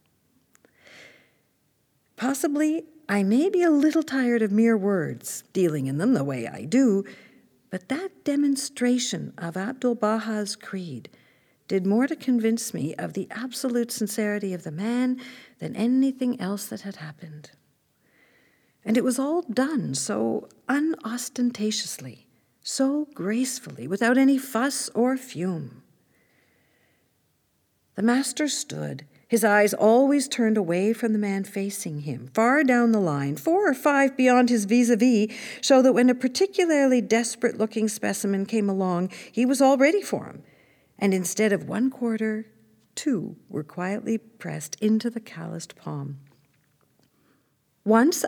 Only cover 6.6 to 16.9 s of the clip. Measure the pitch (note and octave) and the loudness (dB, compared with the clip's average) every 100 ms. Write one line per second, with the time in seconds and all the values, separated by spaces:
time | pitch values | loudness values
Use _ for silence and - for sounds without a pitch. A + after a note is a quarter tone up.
6.6 | C3+ A3+ C4 G3 G3 - - _ _ _ | -2 2 4 2 -2 -10 -20 _ _ _
7.6 | _ F#3 - C#4 F#4+ - - C#4+ C#4+ C#4 | _ -10 -6 -6 -8 -8 -4 0 2 0
8.6 | - - B3 B3 B3 E3+ C#3+ - E3+ F3 | -4 -2 0 0 -2 -6 -8 -10 -10 -6
9.6 | G3 C4 B3 A#3+ G#3 A3 A3 G#3+ G3+ - | -8 -4 -4 0 0 0 -2 -6 -6 -8
10.6 | - F#3+ F3 B2 - _ _ _ _ _ | -10 -10 -10 -12 -14 _ _ _ _ _
11.6 | - F#3+ F#3 G#3+ C4+ D4+ - A#3+ A3 A3+ | -4 -2 2 2 2 -2 0 0 2 0
12.6 | - - D3+ - E3+ F3 - - B3+ A#3+ | -4 -6 -6 -6 -8 -6 -8 -8 -10 -6
13.6 | C4+ A#3+ A#3+ - G#3 - G#3+ G#3 G3+ F3+ | -4 -2 -4 -4 -6 -2 -2 -2 -4 -6
14.6 | D#3+ D3+ G#3+ A#3+ B3+ B3+ - - - _ | -8 -6 -4 -2 -2 -2 -8 -20 -20 _
15.6 | D#3 - A3+ C4 C4+ C4 B3 A#3+ F#3 G3+ | -10 -2 0 2 2 0 -4 -2 -4 -6
16.6 | - G#3+ G3+ | -8 -12 -12